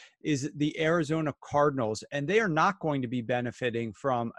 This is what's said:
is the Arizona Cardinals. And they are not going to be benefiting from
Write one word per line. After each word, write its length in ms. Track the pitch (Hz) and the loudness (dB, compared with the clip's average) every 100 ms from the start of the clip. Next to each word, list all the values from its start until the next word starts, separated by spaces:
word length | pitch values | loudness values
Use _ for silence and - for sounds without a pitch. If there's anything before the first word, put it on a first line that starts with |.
| - _ | -20 _
is 280 | - 143 139 147 | -2 -2 -2 -2
the 220 | 151 - | -2 0
Arizona 540 | 160 170 143 160 151 - | 0 2 0 -2 -2 -6
Cardinals. 600 | - 143 147 131 110 107 - | -2 4 4 4 0 -2 -6
And 160 | 143 143 | -6 0
they 120 | 208 | 2
are 80 | 220 | 2
not 300 | 156 180 190 | 4 2 2
going 200 | 160 143 | -2 -2
to 60 | 123 | -2
be 140 | 123 | -4
benefiting 720 | 113 123 120 - 127 113 117 | -2 -2 -2 -4 -4 -2 -4
from 360 | 101 139 123 117 | -4 -2 -2 -2